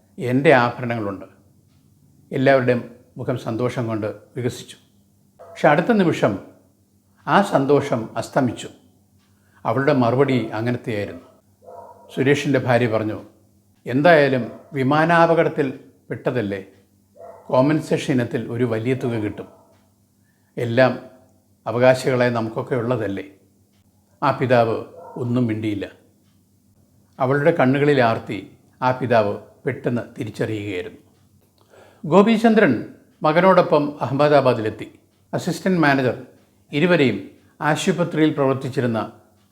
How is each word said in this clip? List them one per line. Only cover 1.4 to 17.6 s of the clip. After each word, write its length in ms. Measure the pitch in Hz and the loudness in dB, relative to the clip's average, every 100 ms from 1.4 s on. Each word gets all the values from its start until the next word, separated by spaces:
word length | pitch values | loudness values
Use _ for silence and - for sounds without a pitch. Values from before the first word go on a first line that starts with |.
| _ _ _ _ _ _ _ _ - | _ _ _ _ _ _ _ _ -10
എല്ലാവരുടെയും 580 | 143 131 135 127 120 - - _ - | 0 4 4 4 0 -4 -16 _ -12
മുഖം 220 | 127 123 | -8 -6
സന്തോഷം 480 | - 113 123 131 113 | -6 -4 -4 -4 -6
കൊണ്ട് 280 | 110 104 - - 127 | -4 -6 -10 -14 -8
വികസിച്ചു. 400 | 120 - - - _ _ _ _ _ _ - | -8 -8 -14 -20 _ _ _ _ _ _ -20
പക്ഷെ 180 | - 165 | 0 2
അടുത്ത 240 | 151 170 | 2 2
നിമിഷം 460 | 220 170 131 131 101 - - _ _ _ _ _ _ - | 2 2 2 0 -2 -10 -20 _ _ _ _ _ _ -2
ആ 160 | 170 | 0
സന്തോഷം 760 | 202 139 135 143 135 123 110 117 | 2 0 2 2 2 -4 -6 -8
അസ്തമിച്ചു. 500 | 117 151 123 - - - _ _ _ _ _ _ _ _ | -6 -2 -2 -4 -12 -18 _ _ _ _ _ _ _ _
അവളുടെ 280 | - 117 139 | -4 -2 2
മറുപടി 540 | 135 117 123 143 127 110 | 2 2 2 2 0 -2
അങ്ങനത്തെയായിരുന്നു. 760 | 110 117 117 - 104 101 85 - _ _ _ - - - - - | -4 -4 -4 -6 -6 -6 -10 -20 _ _ _ -20 -20 -20 -20 -12
സുരേഷിൻ്റെ 440 | - 127 143 151 131 | -2 2 2 2 0
ഭാര്യ 280 | 120 120 120 | 2 0 2
പറഞ്ഞു, 360 | 107 107 92 - _ _ _ _ _ - | 0 -2 -6 -12 _ _ _ _ _ -6
"എന്തായാലും 640 | 127 165 160 139 131 110 - - | 2 6 6 4 0 -4 -10 -10
വിമാനാപകടത്തിൽ 1080 | 139 131 151 160 170 165 165 151 - 135 - - _ - | -4 0 2 2 4 4 4 0 -2 -4 -6 -16 _ -14
പെട്ടതല്ലേ, 560 | 139 156 123 101 98 98 _ _ _ _ - - - - | -8 -4 -4 -4 -6 -12 _ _ _ _ -20 -20 -20 -2
കോമ്പൻസേഷൻ 680 | 127 | 0